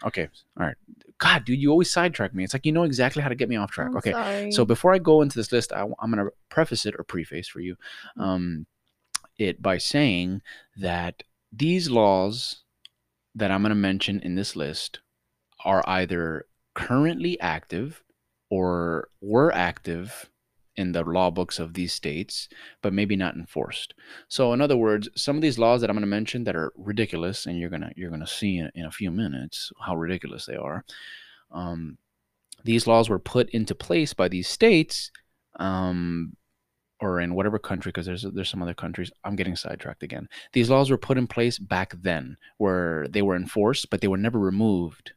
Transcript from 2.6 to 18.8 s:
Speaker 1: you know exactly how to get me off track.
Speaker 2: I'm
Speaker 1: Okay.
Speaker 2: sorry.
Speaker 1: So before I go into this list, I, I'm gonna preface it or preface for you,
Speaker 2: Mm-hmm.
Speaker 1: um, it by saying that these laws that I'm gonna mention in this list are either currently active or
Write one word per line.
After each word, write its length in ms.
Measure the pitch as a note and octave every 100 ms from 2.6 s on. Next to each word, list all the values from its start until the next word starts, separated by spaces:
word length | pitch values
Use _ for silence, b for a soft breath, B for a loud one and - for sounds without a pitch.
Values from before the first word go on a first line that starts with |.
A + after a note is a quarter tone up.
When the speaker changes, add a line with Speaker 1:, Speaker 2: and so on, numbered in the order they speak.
| D#3
Speaker 1:
you 60 |
know 120 | D#3
exactly 400 | E3+ B2+ B2+ D3+
how 60 | C#3
to 40 |
get 160 | A#2 A#2+
me 60 | A2+
off 160 | G2+
track. 160 | - D#3
Speaker 2:
I'm 80 | B3+
Speaker 1:
Okay. 140 | A2+
Speaker 2:
sorry. 400 | - G3+ G3+ G2+
Speaker 1:
So 120 | G#3 A2
before 280 | A2+ F3+
I 60 | F#3+
go 240 | D#3+ D#3
into 120 | C#3+ B2
this 120 | G#2
list, 200 | A#2+ A2+
I, 80 | - G2+ -
I'm 120 | A2+
gonna 160 | A2+ G2+ _ _
preface 360 | - D#3+ A#2 G#2+
it 80 | -
or 40 |
preface 440 | - F2+ D#2 E2 -
for 120 | -
you, 160 | F2+ F2+ B B B -
Speaker 2:
Mm-hmm. 40 |
Speaker 1:
um, 440 | F#2+ F#2 F2 D#2+ D#2 _ _ _ _ - - -
it 240 | G2+ -
by 160 | G2+ F2+
saying 640 | - C#3+ C#3+ F2+ F2+ G2 B B B -
that 460 | F#2 F2 F2 - - _ _
these 380 | A2 D#3 F3+ D#3+
laws 720 | A#2+ G#2 F#2+ F#2+ A#2 - - _ _ - _ _ _ _
that 160 | A2 G2+
I'm 140 | F#2+
gonna 100 | G#2+
mention 460 | G#2 G2 F#2+ - G2
in 160 | - F2+
this 200 | G2 -
list 440 | D2 D#2 - - _ _ _ _ _ _
are 200 | - F#2+ -
either 580 | F#2 F2+ F2 E2 D#2 - _ _ -
currently 640 | - B2 D#3 E3 E3+ F3
active 640 | F2+ D#3 - E2 C3+ D#3+ _ _ _ _ _
or 560 | F#2+ F2+ F2